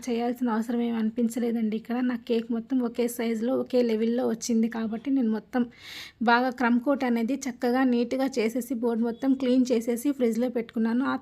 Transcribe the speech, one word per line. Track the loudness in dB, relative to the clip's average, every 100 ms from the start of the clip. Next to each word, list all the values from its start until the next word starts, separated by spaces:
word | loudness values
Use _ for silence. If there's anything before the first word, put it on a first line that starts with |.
| -4
చేయాల్సిన | -2 -2 -2 -2 0
అవసరం | -2 -2 -2
ఏమి | -2
అనిపించలేదండి. | -2 0 -2 0 -2 0 -2 -4
ఇక్కడ | -4 -2 -2
నా | -2 -2
కేక్ | -2 -2 -4
మొత్తం | -2 -2 0
ఒకే | -2 -2 -2
సైజులో | -2 -2 0 -2
ఒకే | 0 0
లెవెల్‌లో | 2 2 0 0 0
వచ్చింది | -2 0 0 0 -2
కాబట్టి | -6 -6 -2 0
నేను | 2 0
మొత్తం | -2 -4 -4 -6 -18 -18 -16 -2 4
బాగా | 4 2 0
క్రమ్ | 2 2 2
కోట్ | 2 2
అనేది | 0 0 -2 -6
చక్కగా | -4 0 2 4
నీట్‌గా | 2 2 0 -2 0
చేసేసి | 0 0 -4 -2 0
బోర్డు | 0 0
మొత్తం | 0 0 2
క్లీన్ | 4 4 4
చేసేసి | 2 0 0 0
ఫ్రిడ్జ్‌లో | 0 0 2 0 -2
పెట్టుకున్నాను. | -4 -2 0 0 0
ఆ | -2